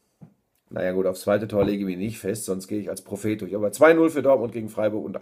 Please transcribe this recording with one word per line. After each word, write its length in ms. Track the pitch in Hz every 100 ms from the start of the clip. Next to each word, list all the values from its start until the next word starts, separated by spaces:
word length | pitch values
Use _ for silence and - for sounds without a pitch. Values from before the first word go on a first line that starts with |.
| _ _ - _ _ _ _
Naja 220 | - 92
gut, 140 | 92 92
aufs 140 | 95
zweite 260 | 104 104 110
Tor 180 | 107
lege 180 | 98 101
ich 40 | 98
mich 120 | 90
nicht 200 | 107 113
fest, 280 | 95 113 -
sonst 200 | 95 -
gehe 140 | 107
ich 100 | 87
als 120 | -
Prophet 380 | - 101 110 104
durch. 140 | 90
Aber 160 | 101 104
zwei 220 | 101 151
null 180 | 165 160
für 120 | 147
Dortmund 300 | 131 135 120
gegen 160 | 117 110
Freiburg 360 | 107 107 104
und, 120 | 92 95